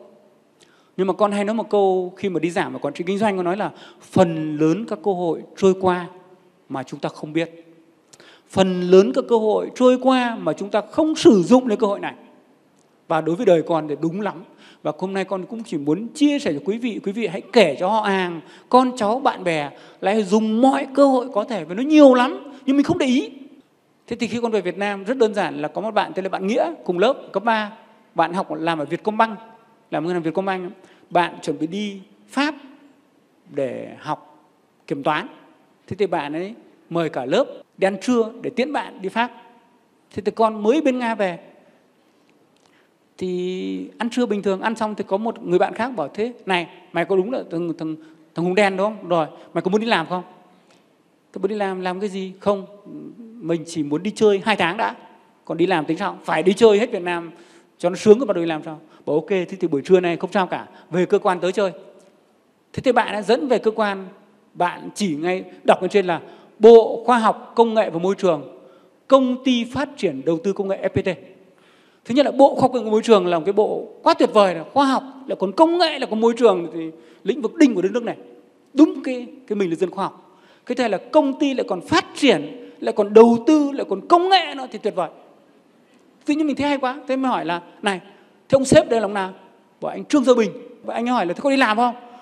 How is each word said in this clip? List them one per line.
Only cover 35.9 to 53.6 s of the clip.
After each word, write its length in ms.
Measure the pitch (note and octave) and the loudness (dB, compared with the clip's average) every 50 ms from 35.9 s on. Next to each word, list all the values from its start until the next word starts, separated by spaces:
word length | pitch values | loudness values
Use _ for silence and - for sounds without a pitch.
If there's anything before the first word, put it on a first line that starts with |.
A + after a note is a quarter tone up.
| G3 F#3 | -6 -4
thì 80 | G#3 | -2
bạn 260 | F3+ F3 D#3+ C#3+ C#3+ D3+ | -2 -2 -4 -4 -6 -8
ấy 220 | E3 F#3 G3+ A#3 - - _ _ _ _ - | -8 -8 -10 -12 -16 -20 _ _ _ _ -6
mời 180 | E3 E3+ E3 D3+ | -4 -4 -2 -4
cả 160 | - C#3+ B2 | -4 -6 -4
lớp 200 | B2+ E3 A#3 C#4 - - - - _ _ - | -2 0 0 0 -2 -6 -16 -20 _ _ -2
đi 80 | F#3 | -2
ăn 100 | F#3+ G3+ F#3+ | -2 -2 -2
trưa 320 | - B3 B3 A#3 A3 G#3+ - - | -2 0 0 0 0 -2 -4 -10
để 100 | - - | -10 -6
tiễn 220 | - - B3+ D4+ C#4+ | -4 -4 -4 -2 -4
bạn 260 | B3 F#3 - - - F#3+ | -6 -8 -10 -12 -12 -12
đi 60 | F#3 | -6
Pháp. 220 | - A3 A#3+ A#3+ - - - - _ _ _ _ _ _ _ _ _ _ _ _ - | -4 -2 -4 -4 -6 -14 -20 -20 _ _ _ _ _ _ _ _ _ _ _ _ -14
Thế 80 | A3 G3+ | -8 -6
thì 80 | G#3 - | -4 0
con 280 | - A3+ A3 A3 G#3+ G#3 | 2 2 2 2 0 0
mới 180 | G#3+ C4 D#4+ | 0 2 2
bên 180 | D4+ C4+ B3+ B3+ | 2 0 0 0
Nga 160 | B3 A3+ A3+ | -2 -4 -2
về. 240 | G#3+ G3+ F#3 E3+ - - - - _ _ _ _ _ _ _ _ _ _ _ _ _ _ _ _ _ _ _ _ _ _ _ _ _ _ _ _ _ _ _ _ - | -2 -2 -2 -4 -6 -12 -20 -20 _ _ _ _ _ _ _ _ _ _ _ _ _ _ _ _ _ _ _ _ _ _ _ _ _ _ _ _ _ _ _ _ -8
Thì 720 | F#3 F#3 F3+ F3+ F3+ F#3 F#3 F#3 F#3+ F#3+ F#3+ F#3 F#3 - - - | -6 -4 -4 -4 -4 -4 -6 -6 -6 -6 -8 -8 -10 -10 -8 -8
ăn 120 | A3 A#3 | -8 -4
trưa 160 | - B3+ B3 | -2 -2 0
bình 160 | G3+ G#3+ G3+ F#3 | 0 -2 -2 -2
thường, 180 | G3+ F#3+ F#3+ | -2 -2 -2
ăn 160 | G3 A3 A3+ | -2 -4 -4
xong 180 | - A3 G#3+ G#3 | -4 -4 -6 -6
thì 100 | - G3+ | -8 -6
có 100 | - F#3+ | -4 -4
một 280 | G3+ A3 A#3 G#3+ - - | -4 -2 -4 -8 -8 -4
người 140 | F3 F3 F3+ | 0 2 2
bạn 160 | G3 - F3 | 2 0 -2
khác 140 | - A3+ C4+ B3+ | -4 -6 -6 -6
bảo: 120 | F3 D3 C3+ | -6 -8 -8
"Thế 240 | - G#3 G#3+ B3 A#3+ - - | -6 -6 -6 -6 -8 -8 -4
này, 220 | F#3+ F#3 F3 E3 - - - - _ - | -2 -2 -2 -2 -4 -12 -20 -18 _ -4
mày 120 | E3+ E3+ | -4 -2
có 120 | D#3+ G3 | 0 0
đúng 140 | F#3+ F#3 A3+ C4 | 0 0 -2 -4
là 100 | A3 F#3 - | -8 -8 -8
thằng, 220 | E3+ E3 F3 E3+ D#3 - | -6 -6 -6 -6 -6 -6
thằng, 180 | D#3+ D#3+ D#3 D#3 - - - _ _ _ - | -8 -8 -10 -10 -14 -20 -20 _ _ _ -8
thằng 100 | D#3+ E3+ | -4 -4
Hùng 100 | F3+ F#3 | -2 0
Đen 220 | G#3 G#3 F#3+ F#3+ | 2 0 0 0
đúng 100 | F#3 G3 | -2 -2
không? 220 | G#3+ A3 G3 - E3+ | -4 -4 -6 -6 -2
Rồi, 180 | F3 E3 D3+ D3 - - - - - | -2 0 -2 -2 -6 -14 -16 -10 -6
mày 80 | E3+ - | -6 -2
có 80 | F3 | 0
muốn 100 | F#3+ G#3+ | 0 0
đi 60 | A3 | 0
làm 200 | A#3 G#3+ E3+ D#3 | 0 0 0 0
không?" 160 | C#3 F3+ F3+ F3 - - - _ _ _ _ _ _ _ _ _ _ _ _ _ _ _ _ _ _ - | -2 -6 -8 -8 -10 -18 -20 _ _ _ _ _ _ _ _ _ _ _ _ _ _ _ _ _ _ -10
"Tôi 80 | G3 F#3 | -6 -6
muốn 60 | G3 | -4
đi 60 | G#3+ | -4
làm, 260 | G#3 G3+ F#3+ F#3+ F#3 | -4 -4 -4 -4 -6
làm 200 | F#3 F#3 F3+ F#3+ | -6 -6 -6 -6
cái 80 | G#3 G#3 | -6 -6
gì?" 240 | F#3 G3 F#3+ F#3+ F3+ - | -6 -8 -10 -10 -12 -6
"Không, 260 | - G3 G#3 G3 F#3 F3 - - - F3 D#3 D3 - C#3 D#3+ G3+ | -2 -2 -2 -2 -4 -12 -18 -20 -20 -20 -18 -16 -16 -18 -18 -20
mình 460 | A#3 A3+ A3 A#3+ F#3 E3 E3+ E3 | -20 -20 -18 -10 -6 -4 -4 -4